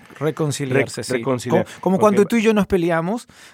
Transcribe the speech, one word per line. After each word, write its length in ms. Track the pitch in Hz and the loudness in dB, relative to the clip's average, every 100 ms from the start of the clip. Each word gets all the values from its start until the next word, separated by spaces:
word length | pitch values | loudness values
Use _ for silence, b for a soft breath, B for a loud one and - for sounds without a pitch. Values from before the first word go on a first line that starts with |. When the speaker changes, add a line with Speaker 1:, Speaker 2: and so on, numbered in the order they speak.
| - - | -16 -6
Speaker 1:
reconciliarse, 840 | 151 147 151 135 135 139 135 - | -4 -2 -2 -4 -2 0 0 -4
Speaker 2:
Re-, 20 | |
Speaker 1:
sí. 100 | 113 | -6
Speaker 2:
reconciliar. 520 | 127 127 127 120 98 92 | -4 -2 -4 0 0 -2
Speaker 1:
Como, 160 | - | -4
como 140 | 180 190 | 0 2
Speaker 2:
Ok. 40 | |
Speaker 1:
cuando 240 | 214 202 202 | 4 4 2
tú 120 | 233 | 2
y 40 | |
yo 120 | 220 | 2
nos 140 | 214 185 | 2 2
peleamos, 600 | 185 170 165 170 240 - B B | 0 0 0 -2 -4 -8 B B